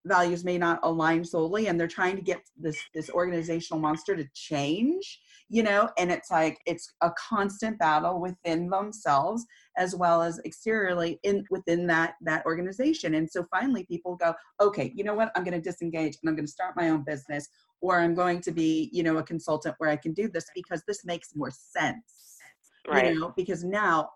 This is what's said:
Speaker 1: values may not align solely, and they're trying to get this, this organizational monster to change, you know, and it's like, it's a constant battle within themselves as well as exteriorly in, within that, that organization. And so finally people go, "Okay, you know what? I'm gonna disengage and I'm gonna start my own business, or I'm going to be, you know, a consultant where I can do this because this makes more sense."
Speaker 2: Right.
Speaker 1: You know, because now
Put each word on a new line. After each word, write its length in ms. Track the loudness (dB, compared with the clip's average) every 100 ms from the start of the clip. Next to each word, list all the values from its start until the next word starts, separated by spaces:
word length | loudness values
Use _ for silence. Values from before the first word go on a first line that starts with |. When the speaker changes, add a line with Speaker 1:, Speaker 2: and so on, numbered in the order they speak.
| 2
Speaker 1:
values 380 | 4 4 2
may 120 | -2 0
not 240 | 2 2
align 400 | 2 2 2 2
solely, 440 | 0 -2 0 0 0
and 120 | 0
they're 80 | 0
trying 300 | 0 -2 0
to 60 |
get 180 | -4 -4 -6 _
this, 220 | -6 -6 -8
this 160 | -10 -4
organizational 680 | -2 0 -2 -2 -4 -4 -2
monster 380 | -2 -2 -2 -4
to 80 | -4
change, 880 | -12 -6 -2 0 2 2 0 -4 -16 _ -20 _
you 120 | 2
know, 280 | 4 4 2 2
and 120 | 0
it's 200 | 0 0
like, 280 | 2 2 0
it's 260 | -6 -6 -8 _
a 80 | -2 0
constant 600 | -4 0 0 -2 -6 0
battle 400 | 2 4 2 0
within 520 | -4 -6 -2 -2 0
themselves 760 | -2 -4 -6 2 2 2 -2 -8 -18 _ -2
as 180 | -2
well 280 | 2 4 4
as 180 | 4 -2 -10
exteriorly 760 | -8 -2 0 2 0 0 -2
in, 220 | 0 0 0
within 360 | -4 0 0 2
that, 280 | 2 2 -2
that 240 | -2 -2 -2
organization. 680 | -2 -4 0 0 0 0 0
And 140 | 0
so 140 | -2 -2
finally 340 | -2 0 0
people 320 | -2 -6 -6 0
go, 160 | 0 0 -10 2
"Okay, 320 | 4 4 -4
you 100 | -2
know 80 | -2
what? 180 | 0 0 0
I'm 80 |
gonna 160 | -2 -4
disengage 560 | -4 -6 -4 -2 -4 -2
and 80 | -2
I'm 60 | -2
gonna 120 | -4
start 260 | -6 -6 -2
my 120 | 0
own 160 | 0
business, 420 | 0 -8 -6 -8 -8 _ _ _
or 180 | 2 4
I'm 140 | 4
going 260 | 4 2 2
to 120 | -2
be, 360 | 0 2 2 0
you 80 | 0
know, 160 | 2 0
a 40 |
consultant 520 | -2 -6 -2 -2 -2 -2
where 140 | 0
I 60 | 0
can 180 | -2
do 140 | -2 -2
this 180 | -4 -6
because 280 | -12 -8 -8 -4
this 160 | -6
makes 300 | -4 -8 -6 -6
more 140 | -6
sense." 880 | -8 -10 -4 -4 -4 -12 _ -20 -20 -20 _ _ _ 0
Speaker 2:
Right. 260 | 2 4
Speaker 1:
You 60 | 2
know, 120 | -2 -4
because 260 | -4 -4
now 480 | -2 0 2 2 0